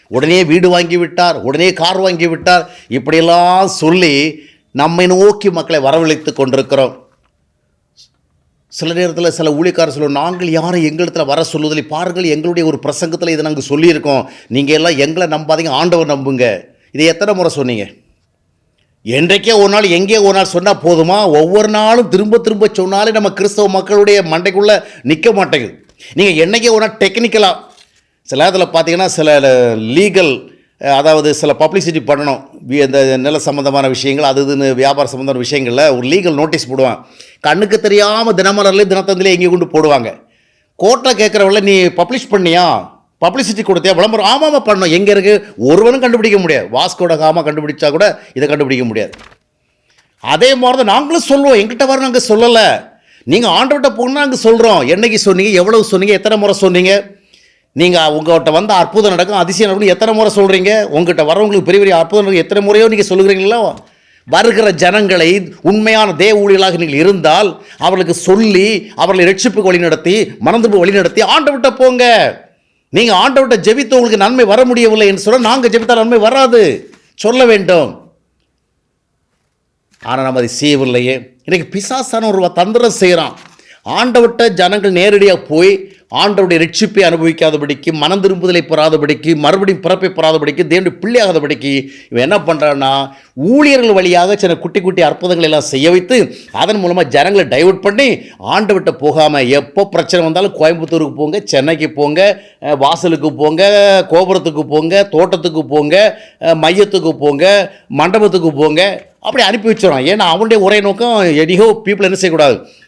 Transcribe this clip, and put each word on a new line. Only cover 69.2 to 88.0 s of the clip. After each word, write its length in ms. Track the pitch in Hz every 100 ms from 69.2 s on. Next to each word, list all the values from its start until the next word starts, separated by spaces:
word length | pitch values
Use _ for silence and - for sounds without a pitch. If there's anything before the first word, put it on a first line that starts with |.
| 175
ரட்சிப்புக்கு 360 | 190 240 208 185
வழி 80 | 180
நடத்தி, 540 | 170 160 170 214 165 -
மனம் 220 | 113 226
திரும்ப 180 | 220 202
வழி 160 | 180 196
நடத்தி, 260 | 170 208
ஆண்டவர்கிட்ட 540 | 202 294 285 277 262 -
போங்க. 280 | 254 247 247 220 135 92 - _ _ _ _
நீங்க 240 | 180 233
ஆண்டவர்கிட்ட 460 | 185 254 262 262 220
ஜெபித்து 320 | 170 240 262
உங்களுக்கு 240 | 254 233 214
நன்மை 280 | 196 254 208
வர 200 | 220 254
முடியவில்லை 420 | 240 226 220 202
என்று 140 | 190
சொன்னா, 180 | 208 254
நாங்க 280 | 220 262 233
ஜெபித்தா 280 | 226 226 233
நன்மை 220 | 226 233
வராது 720 | 214 269 262 233 175 107 - _ _ -
சொல்ல 300 | 208 254 240
வேண்டும். 680 | 214 185 175 120 - - _ _ _ _ _ _ _ _ _ _ _ _ _ _ _ _ _ _ _
ஆனா, 220 | 113 131
நம்ம 140 | 131 127
அதை 120 | 117
செய்யவில்லையே. 840 | - 147 139 127 123 123 131 113 _
இன்னைக்கு 220 | - 175 147
பிசாசான 560 | 196 196 262 262 226 220
ஒரு 180 | 190 180
வ-, 60 |
தந்திரம் 420 | 170 185 226 233 -
செய்றான். 340 | 185 170 139 - - _ _ - -
ஆண்டவர்கிட்ட 640 | 165 247 240 233 233 233
ஜனங்கள் 440 | 180 180 208 196
நேரடியா 520 | 175 202 202 196 175 -
போய் 480 | 156 190 190 - _ _ 127
ஆண்டவருடைய 440 | 202 202 185 165
ரட்சிப்பை 440 | 165 - 214 196
அனுபவிக்காதபடிக்கு, 920 | 175 165 165 160 160 151 143 143 -
மனம் 280 | 156